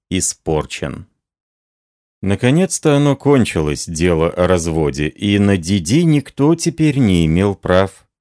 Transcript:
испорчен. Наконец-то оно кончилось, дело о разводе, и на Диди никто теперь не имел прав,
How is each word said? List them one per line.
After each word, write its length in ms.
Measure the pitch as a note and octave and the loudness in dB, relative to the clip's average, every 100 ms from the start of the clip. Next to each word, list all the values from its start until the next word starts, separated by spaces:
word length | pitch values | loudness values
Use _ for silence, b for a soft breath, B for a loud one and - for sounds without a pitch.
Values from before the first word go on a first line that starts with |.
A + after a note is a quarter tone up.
| - | -8
испорчен. 960 | F#2 E2 - - D#2 C#2+ - D2+ - - _ _ _ _ _ _ _ _ _ _ _ | -4 -4 -6 -4 -4 -4 -8 -10 -10 -16 _ _ _ _ _ _ _ _ _ _ _
Наконец-то 760 | F#2+ G2 B2 D3+ F#3 - D#3 C#3+ | -6 -2 0 0 0 -2 0 2
оно 180 | C#3+ C#3 | 2 0
кончилось, 720 | C#3 C#3+ G#2+ F2 D2+ C#2+ - | 2 2 2 -2 -2 -4 -6
дело 420 | D#2+ F2+ E2 E2 | -2 0 2 0
о 160 | - F2+ | 0 0
разводе, 640 | F2+ E2 D#2+ D2+ C#2 D2 | 2 0 -2 -2 -2 -6
и 320 | - G#2 G2+ | -4 -2 2
на 160 | G2+ G2 | 2 0
Диди 480 | D#2+ G2+ D#2+ C3+ | 0 -2 0 0
никто 520 | E3+ D3 C#3 - C#3+ E3 | 2 0 -2 -2 0 0
теперь 420 | F3 - D#3 C#3 | -2 -2 0 2
не 280 | A#2 F2+ E2 | 2 2 2
имел 300 | E2 G2+ F#2+ | 2 0 -2
прав, 540 | - F2+ F#2+ - _ _ | 0 2 2 -4 _ _